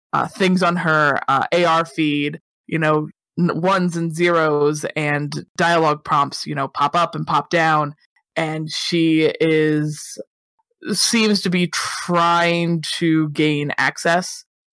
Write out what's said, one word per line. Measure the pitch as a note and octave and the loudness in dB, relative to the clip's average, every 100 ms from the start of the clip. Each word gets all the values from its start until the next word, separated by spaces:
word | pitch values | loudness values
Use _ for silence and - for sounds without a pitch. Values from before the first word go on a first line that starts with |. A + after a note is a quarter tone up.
| _ | _
uh, | D3 - | -4 -4
things | - F#3+ F3+ | 0 0 2
on | F3+ F3 | 2 0
her, | E3+ D#3 D3 C3+ - | 2 2 2 0 0
uh, | C3+ - | 0 2
A | F3 E3+ | 2 2
R | E3 | 2
feed, | E3 - D3+ D3 D3 D#3 _ _ - | 0 -2 0 0 -4 -8 _ _ -6
you | E3 | -2
know, | D#3 D#3 D#3 - _ - | 2 0 -2 -12 _ -2
n-, | F3 - | 0 0
ones | F3+ F#3+ F3+ E3+ | 0 2 0 -2
and | E3 D#3+ | -4 0
zeros | F3 E3+ D#3 D3 D3 D3+ D#3 D#3 | 2 2 2 2 2 0 -6 -4
and | D3 D3 D3 D3 - - | -2 -2 -4 -8 -10 -2
dialogue | E3+ E3+ D#3+ D3+ - | 2 4 2 0 0
prompts, | D3+ C#3+ - - | 0 0 -4 -8
you | C#3+ | -6
know, | C#3 | -6
pop | - D3 F3 | -2 0 2
up | E3 D3+ | 0 -2
and | D#3 | -2
pop | D#3 - | -2 0
down. | E3+ D#3+ D3+ D3 D3+ _ _ _ - | 0 2 2 0 -6 _ _ _ -6
And | D#3+ D#3 D#3 | -4 -4 -6
she | - - E3+ E3 D#3+ D#3 - | -6 -2 0 2 4 2 2
is, | D#3+ D#3 D#3 D3+ D3+ D3+ - - - _ _ _ _ _ - | 0 2 2 0 -2 -6 -12 -14 -16 _ _ _ _ _ -6
seems | G3+ - A#3 A3 G3+ | -2 0 2 2 2
to | F#3+ | 0
be | F3+ F3 | 0 0
trying | - - - - F3 E3+ E3+ E3+ E3+ E3+ E3+ D3+ - | -2 -6 -8 -2 2 4 4 2 0 0 -2 -4 -2
to | E3 D#3+ D#3 | 2 2 0
gain | D3 D3+ D3 D3 - | 0 0 0 -2 -2
access | C3+ - E3+ E3+ F3+ - - _ _ | -2 -2 0 0 -2 -12 -18 _ _